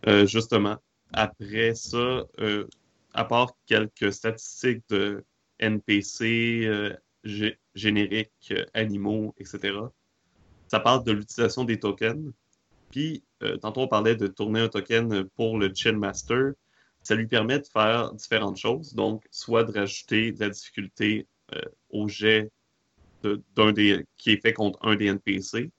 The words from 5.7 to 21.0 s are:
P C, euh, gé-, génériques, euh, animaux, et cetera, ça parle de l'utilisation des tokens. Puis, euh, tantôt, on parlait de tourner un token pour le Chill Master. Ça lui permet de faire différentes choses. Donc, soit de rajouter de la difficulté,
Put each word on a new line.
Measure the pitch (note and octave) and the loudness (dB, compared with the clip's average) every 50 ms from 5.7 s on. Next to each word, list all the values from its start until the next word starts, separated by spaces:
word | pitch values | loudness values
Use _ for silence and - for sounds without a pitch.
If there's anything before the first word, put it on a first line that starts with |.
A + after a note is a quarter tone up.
| G#2+ G#2 | 0 -2
P | - - G#2 G2+ G2 | 0 2 0 0 0
C, | - - - A#2 A2+ A#2 A#2 A#2 A#2 A#2 A#2 A2+ | -2 -8 -4 -2 0 0 0 0 0 -2 -2 -2
euh, | A2 G#2+ G#2 G#2 G2+ - - _ _ _ _ _ | -2 -2 -2 -4 -6 -8 -10 _ _ _ _ _
gé-, | G#2+ G2+ G#2 G#2+ G#2+ A2 _ _ _ _ | -10 -6 -2 -2 -2 -4 _ _ _ _
génériques, | G2+ G#2+ G#2+ G#2 G#2 G#2 G2 G2+ A2 A2 _ _ _ _ - G2 | -2 0 2 2 2 2 0 0 -4 -4 _ _ _ _ -6 -6
euh, | F#2 F#2 - _ | -6 -6 -4 _
animaux, | A2 A2 G#2+ G2+ G2+ G2 G#2 G#2+ A2 G#2+ G#2+ - _ | -4 -2 -2 -2 -4 -2 -2 -2 -2 -4 -6 -8 _
et | G2+ | -18
cetera, | - - G2+ F#2 G2+ G2 G2+ A2+ B2+ _ _ _ _ _ _ _ _ _ _ _ _ _ _ _ _ | -14 -12 -6 -6 -4 -4 -4 -8 -12 _ _ _ _ _ _ _ _ _ _ _ _ _ _ _ _
ça | - - | 0 2
parle | - A#2 B2+ C3 A2+ | 4 4 2 4 2
de | A#2 G#2+ | 0 -2
l'utilisation | G#2 G#2 - - - A#2 A2+ A2+ B2+ B2+ | -2 -2 -8 -2 0 0 0 0 -2 -2
des | A2+ A2+ G#2 | -2 -2 -2
tokens. | - G#2 G2 - A2+ A2+ A#2 D3+ D#3 D3 B2 _ _ _ _ _ _ _ _ _ _ _ | -2 -4 -2 -2 -2 -2 -2 -4 -10 -12 -14 _ _ _ _ _ _ _ _ _ _ _
Puis, | - C3 D3 D#3+ D#3 D3 _ _ _ _ A2 | -6 -6 -6 -4 -6 -10 _ _ _ _ -6
euh, | G#2+ F#2 - | -6 -6 -4
tantôt, | - G#2+ G#2 B2+ C3 | -6 -8 -4 -2 -2
on | B2+ | 2
parlait | A2 G#2+ G#2+ A2+ A#2 | 2 2 4 4 2
de | A2+ G#2 | 2 0
tourner | G2 F#2+ - G#2 G#2 A2 A2 | -4 -2 -4 -4 -2 0 2
un | A2+ A2+ | 0 0
token | - G#2 F#2+ - A2+ A2+ A#2 A#2 G#2+ G2 F#2+ F#2+ _ | 0 -4 -4 0 0 0 2 2 0 -2 -2 -4 _
pour | - A#2 A2+ A2 A2 | -2 -2 -2 0 2
le | G2+ F#2+ F2+ | 0 0 0
Chill | - - A#2 A2 | 0 0 2 2
Master. | G#2+ G#2 G2 F#2 - - - A#2 B2 C3+ C3+ C#3 _ _ _ _ _ _ _ _ _ _ | 2 -2 -4 -6 -8 -4 -2 0 0 0 0 -2 _ _ _ _ _ _ _ _ _ _
Ça | - A2+ | -2 -2
lui | A2+ A2+ | 0 0
permet | A2+ B2 A#2 A2 A2+ C3 D3 | 0 0 0 2 2 0 -2
de | C#3+ | -2
faire | - _ A2 A2 G#2+ A#2 A#2+ A2+ - - | -2 _ 2 2 4 4 2 0 -4 -6
différentes | G#2+ - - A2+ A2 G#2 G2 F#2 | -12 -6 0 0 0 0 0 -4
choses. | - - A2+ B2 D#3 D#3+ C#3 - | -2 -2 -2 -2 -2 -4 -8 -4
Donc, | A2 G2+ G#2 A2 G#2+ _ _ | -2 0 0 -2 -4 _ _
soit | _ - - - A#2 A2+ A#2 | _ -14 -6 0 2 2 2
de | A2+ G#2 G#2 | 2 0 -2
rajouter | G2+ G2 - - - - A2 G#2+ A2 A2+ - | -2 -2 -4 -10 -6 0 0 2 2 0 -2
de | - | -2
la | G#2+ G2+ | -4 -4
difficulté, | G2 - - - _ - F#2+ F#2 _ - | -4 -6 -16 -14 _ -12 -12 -12 _ -2